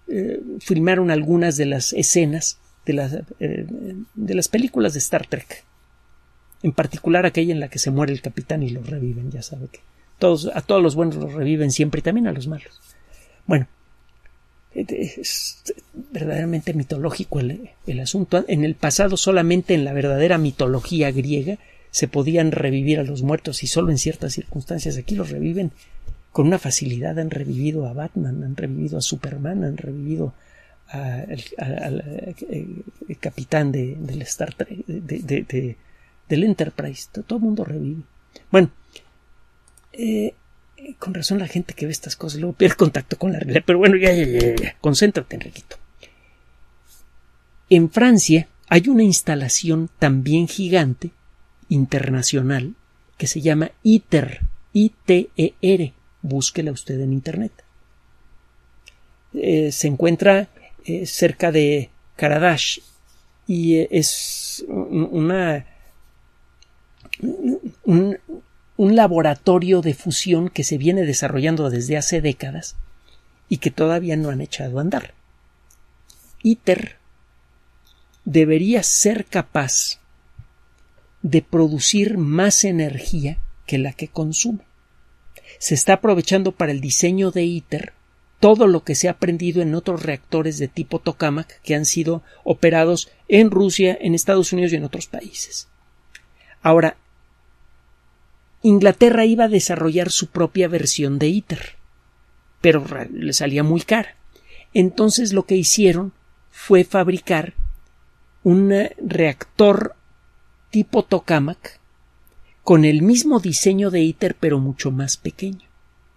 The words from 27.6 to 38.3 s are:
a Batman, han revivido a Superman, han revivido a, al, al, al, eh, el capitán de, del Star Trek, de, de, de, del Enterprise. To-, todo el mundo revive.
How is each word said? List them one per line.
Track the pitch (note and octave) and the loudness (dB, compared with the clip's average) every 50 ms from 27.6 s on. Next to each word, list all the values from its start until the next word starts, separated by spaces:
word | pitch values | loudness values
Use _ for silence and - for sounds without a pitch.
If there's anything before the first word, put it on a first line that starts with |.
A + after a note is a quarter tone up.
| C#3+ D3+ D#3 D#3 C#3 A#2+ | -4 -4 -4 -4 -6 -6
a | A#2+ | -8
Batman, | C#3+ D#3 - - F#3+ D3+ C3 C3 D3+ C#3+ | -10 -10 -8 -6 -6 -6 -6 -6 -8 -8
han | C3 C#3 | -10 -8
revivido | - F3 - C3 D3+ D#3 D3 D#3+ D3+ | -8 -8 -8 -6 -6 -6 -6 -6 -6
a | |
Superman, | C3 - D#3+ C3 - C#3 C#3+ C#3 C#3+ D#3+ F#3 G3+ F3 | -6 -6 -6 -8 -8 -10 -10 -8 -8 -6 -4 -4 -4
han | C#3+ D3 D#3 | -4 -6 -8
revivido | - C#3+ C3+ D3 C#3+ D3+ D#3+ D#3+ D#3+ C3+ - - _ _ _ _ _ _ _ _ _ _ | -10 -12 -12 -10 -8 -8 -6 -6 -6 -8 -8 -12 _ _ _ _ _ _ _ _ _ _
a, | - C#3 C#3 C3 B2 B2+ | -14 -10 -8 -8 -8 -10
al, | D#3 G#3 D3+ B2 - - - - | -10 -12 -12 -14 -14 -16 -14 -10
al, | - C3 - - - | -10 -8 -8 -8 -8
al, | - C3+ - D3+ D3 D3+ - - F#3 E3+ - - F4+ | -8 -8 -8 -8 -10 -12 -14 -12 -14 -14 -16 -14 -12
eh, | - D3+ D#3+ F3+ F3 E3+ - G#3 - - D#4 - | -10 -12 -10 -12 -14 -16 -18 -20 -20 -20 -16 -16
el | D#3+ - | -16 -12
capitán | - - - - B2+ - D#3+ D#3 D3 C#3 | -12 -12 -10 -10 -10 -4 -2 -2 -2 -2
de, | C3 B2+ B2+ B2+ D3 D#3 | -4 -4 -6 -8 -8 -12
del | D#3+ C3 C3 D3+ B2+ | -12 -12 -10 -12 -10
Star | - - - - - - | -12 -10 -10 -10 -10 -8
Trek, | - - - G3+ F3+ - | -10 -10 -10 -10 -16 -14
de, | - D#3+ G3+ F3 C3 D3+ - | -12 -12 -12 -10 -10 -10 -10
de, | E3+ C3 C#3 - - | -8 -6 -6 -6 -6
de, | - C3+ B2+ C3 B2 A2+ - _ _ - _ _ _ _ _ _ - | -6 -8 -8 -8 -8 -10 -14 _ _ -20 _ _ _ _ _ _ -4
del | D#3 D3 G3 | -2 0 0
Enterprise. | G#3+ F#3+ - D#3+ D#3 - - D3 C#3+ C3 - - - - | 0 0 -2 -4 -6 -6 -10 -12 -10 -12 -14 -18 -14 -14
To-, | G#3+ - | -14 -10
todo | - A#3 A3 | -6 -4 -2
el | A3+ | -2
mundo | A3 G#3+ G#3+ G3 | -2 -2 -2 -4
revive. | - D3+ D#3 D3 C3+ D#3 D#3+ - _ _ _ _ _ | -6 -8 -8 -8 -8 -8 -10 -14 _ _ _ _ _